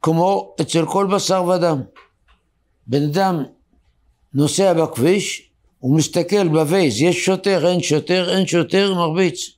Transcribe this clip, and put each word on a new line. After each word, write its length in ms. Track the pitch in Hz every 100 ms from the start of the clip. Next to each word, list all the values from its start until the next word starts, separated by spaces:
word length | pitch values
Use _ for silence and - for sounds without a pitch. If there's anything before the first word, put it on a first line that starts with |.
כמו 540 | 170 165 180 196 - -
אצל 240 | 160 165 160
כל 220 | 196 196 196
בשר 280 | - 190
ודם. 380 | 175 185 170 147 110 - _ _ _ _ _ _ _ _ -
בן 160 | 135
אדם 400 | 147 156 190 170 131 _ _ _ _ _ _ _ _
נוסע 400 | 135 147 - 196
בכביש, 760 | 165 156 - 143 196 151 - _ _ _ _
הוא 180 | 127 156
מסתכל 500 | 147 175 170 202 180
בווייז, 540 | 156 151 190 160 107
יש 240 | 165 175 -
שוטר, 420 | 190 202 190 160
אין 140 | 180
שוטר, 480 | 131 151 147 180 175
אין 180 | 190 185
שוטר, 460 | 170 165 190 202
מרביץ. 560 | 185 170 165 185 - -